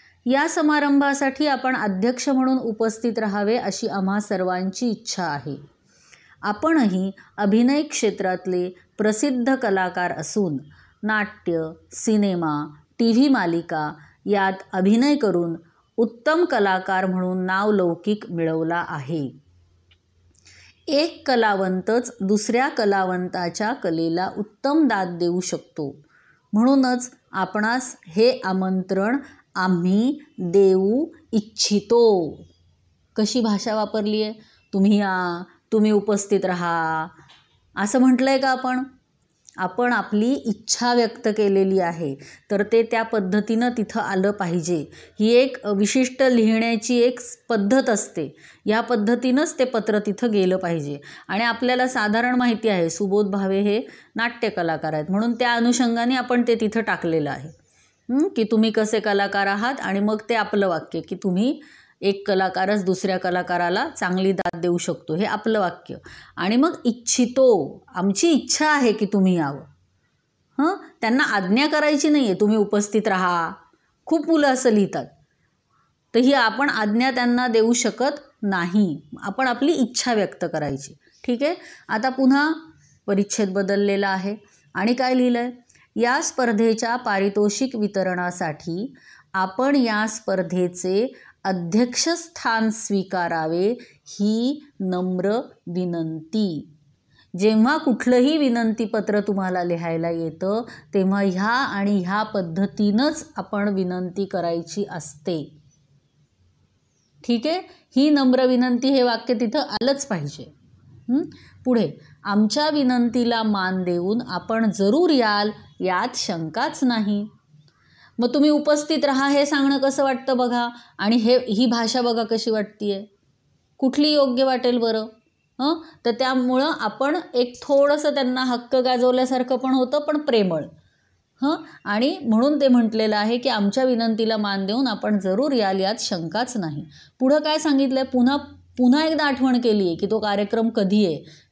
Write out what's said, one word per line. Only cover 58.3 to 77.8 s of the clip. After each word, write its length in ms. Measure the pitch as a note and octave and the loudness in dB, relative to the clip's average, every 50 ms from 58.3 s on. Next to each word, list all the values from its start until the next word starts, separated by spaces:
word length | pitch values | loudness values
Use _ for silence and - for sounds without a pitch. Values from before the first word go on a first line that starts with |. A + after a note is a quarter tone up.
| G4 - A3 | 0 -2 -2
तुम्ही 260 | G#3 A#3 A3 A3 A3+ | 2 2 2 2 2
कसे 300 | A3 A3 A3 G#3+ A3+ A3 | 2 0 0 0 0 -2
कलाकार 460 | G3+ G#3+ G3+ G3 G3+ G3 G3 G3+ G3 | 0 0 0 0 0 0 -2 -2 0
आहात 280 | G3 G3 G3+ G#3+ B3 C4+ C4 | 0 0 -2 -2 -4 -4 -4
आणि 200 | - - F#3+ G3 | -4 -4 -2 0
मग 200 | G3+ G#3 G#3+ G#3+ - - | 0 0 -2 -2 -2 -2
ते 60 | A#3 | -2
आपलं 340 | A3+ G#3 G3+ - G#3 G3+ F#3+ | -2 0 0 0 0 2 2
वाक्य 320 | E3+ D#3 D3 - - E3 | 0 -2 -4 -6 -8 -8
की 140 | D#3+ - F#3+ | -8 -8 -8
"तुम्ही 460 | F3+ - G3 F3+ F#3 G#3 B3+ D4+ - - - - - - _ _ _ | -6 -4 -2 0 0 0 0 -2 -4 -8 -18 -20 -20 -20 _ _ _
एक 280 | - G3 G3 G3 G3 - | -2 -2 -2 -2 -2 -2
कलाकारच 560 | G3+ F#3 F#3+ F#3 F3+ F#3 F#3+ F#3+ G#3+ G#3 F#3+ | 0 0 0 0 -2 -2 -2 0 0 0 0
दुसऱ्या 340 | F3+ F#3 F#3 - G3 F#3 F#3 | 0 -2 0 -2 -2 -2 -2
कलाकाराला 720 | - F#3 F3 F3+ F3 F3 F3+ F3 F3 F3 F3 G3+ C4 E4 | -2 -2 -2 -2 -2 -2 -2 -2 0 0 0 -2 -2 -4
चांगली 440 | - - G#3 F3+ F3+ F#3 F#3 F#3+ G3 | -6 -6 -4 -2 0 0 2 0 0
दाद 280 | F3+ F#3 F3 E3+ E3+ | 0 -2 -4 -4 -2
देऊ 180 | E3+ F3+ F3 F3 | -2 0 0 0
शकतो," 360 | - - E3+ - - - D#3 | -2 -4 -6 -6 -6 -6 -4
हे 100 | D#3+ G#3 | -2 -2
आपलं 360 | G#3 - G#3+ G#3+ A3+ A3 G#3+ | -2 -4 -4 -2 -2 0 0
वाक्य. 340 | G3 F3 E3+ - - - - - - - - - - - _ | 0 -2 -4 -8 -12 -16 -16 -16 -16 -20 -20 -20 -20 -16 _
आणि 200 | - C3+ F#3 A3 | -4 -2 0 2
मग 180 | A#3+ C#4+ E4+ E4 - - | 4 2 2 0 -2 -2
"इच्छितो," 960 | A#3+ A3+ - - - - - B3+ A3+ B3 C4+ C4+ B3+ A3+ F#3 C#3 C#3 - - - _ - | -2 -4 -2 -4 -2 0 2 0 2 4 4 6 6 6 4 2 -2 -8 -14 -20 _ -4
आमची 360 | F#3 F#3 G3+ G3 F#3+ - E4+ | -2 0 0 2 2 2 4
इच्छा 380 | D#4+ C4 - - - - D4+ D#4 | 4 2 2 0 -2 0 2 2
आहे 240 | D4+ C#4+ C4 A#3 G#3 | 2 4 4 2 2
की 140 | G#3+ G#3+ | 2 0
तुम्ही 300 | F#3+ - G3+ F#3+ F#3 F3+ | 0 2 2 4 4 4
यावं. 240 | E3+ D#3 C#3 D3 C#3 - - _ _ _ _ _ _ _ _ _ _ _ _ _ _ _ _ _ - | 2 0 -2 -4 -8 -14 -18 _ _ _ _ _ _ _ _ _ _ _ _ _ _ _ _ _ 0
हं, 160 | C#4 D#4+ G4 G4 - - - _ | 0 0 0 -2 -6 -14 -10 _
त्यांना 240 | - - A#3+ C4 D4 | -2 0 2 2 2
आज्ञा 420 | - A3 G3+ F#3 F3+ G3+ A#3+ C#4+ | 2 0 0 0 2 2 2 2
करायची 420 | D#4 D#4+ D4+ D4 D4+ D4+ C#4+ D4+ D#4 | 2 2 2 2 2 2 2 2 4
नाही 160 | D4+ D4 C4+ | 4 4 4
आहे, 100 | A3 F#3 | 2 2
"तुम्ही 220 | F3+ G#3+ G#3 G#3+ | 2 2 2 4
उपस्थित 520 | A3 G#3 G3+ G#3+ G#3 G3+ G3+ - A3 G#3 A3 | 2 2 2 2 0 0 0 0 0 0 0
राहा." 440 | G3 F#3 F#3 F3+ F3 E3+ E3 E3 F#3 - - _ _ _ _ _ _ _ _ | 0 0 0 0 0 0 -2 -4 -6 -12 -18 _ _ _ _ _ _ _ _
खूप 220 | - D#4 E4 D4 E4 | -2 0 0 2 2
मुलं 180 | E4 D#4 D4 | 2 4 4
असं 240 | C#4 B3+ B3+ - B3+ | 4 2 2 2 4
लिहितात. 360 | A3 G#3+ G3 - - D#3 B2 - - _ _ _ _ _ _ _ _ _ _ _ _ _ _ _ _ _ _ _ - | 4 4 2 2 -2 -6 -8 -10 -14 _ _ _ _ _ _ _ _ _ _ _ _ _ _ _ _ _ _ _ 0
तर 60 | A#3 | 2
ही 120 | B3+ B3+ C#4 | 4 4 4
आपण 380 | C4+ A#3 A3+ G#3 A3+ C#4 C#4+ | 4 2 2 2 0 0 0
आज्ञा 400 | - A3+ A3 G#3 G#3 A#3 B3 C4 | 0 0 -2 0 0 2 2 0
त्यांना 380 | C4 B3+ B3 A#3+ A#3+ B3 B3 B3+ | 0 0 0 0 2 2 0 2
देऊ 240 | A3+ A3+ A3 A3+ A#3+ | 2 4 4 4 2
शकत 400 | A#3 | 2